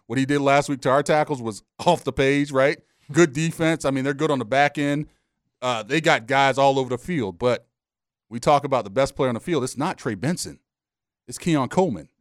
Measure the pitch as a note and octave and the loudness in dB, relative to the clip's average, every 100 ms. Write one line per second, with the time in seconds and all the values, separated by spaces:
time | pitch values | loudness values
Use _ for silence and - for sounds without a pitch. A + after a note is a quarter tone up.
0 | - A#2+ C3+ C#3+ C#3 C#3+ C#3+ C3+ C#3+ C3+ | -6 -2 0 0 4 2 2 -2 2 2
1 | C#3+ D#3 D3+ C#3 A2+ G2 - - - E3+ | 2 0 0 -4 -6 -10 -14 -4 0 0
2 | - C3+ C3+ C#3+ D3 C3 C#3 E3 _ _ | -2 0 0 0 0 0 0 0 _ _
3 | - C#3+ F3 B2+ E3 D#3+ D#3+ D#3 C#3+ C3+ | -2 2 2 2 -4 0 -2 0 -2 -2
4 | C3+ C#3+ D#3 C#3 A2 C3 C#3+ D3+ C#3+ C#3+ | -2 -2 -2 -2 0 2 2 0 -2 -2
5 | D3 _ _ _ _ _ B2+ A#2 G#2 D3+ | -6 _ _ _ _ _ -4 -4 -2 0
6 | D#3+ C#3+ A2+ C3+ C#3 C3 C#3 C3+ B2+ B2 | 2 2 2 2 4 4 4 2 -2 -6
7 | - F3 G2+ E2+ B2 A2+ - _ _ _ | -4 -4 -4 -2 -2 -2 -4 _ _ _
8 | _ _ _ A#2 D#3 C#3+ C#3 C3 G2+ G2+ | _ _ _ -4 2 2 2 -2 -2 -2
9 | C3+ - C3 A#2 - D#3+ B2+ - D#3+ - | -2 0 -2 -2 -4 -4 -4 -4 -6 -6
10 | C3+ G2+ C3 F3 - - _ _ _ _ | -6 -4 -4 -6 -8 -14 _ _ _ _
11 | _ _ - B2 F3+ D#3 B2 - F#3+ F#2+ | _ _ -20 -8 -2 0 0 0 0 -2
12 | C#2 _ | -12 _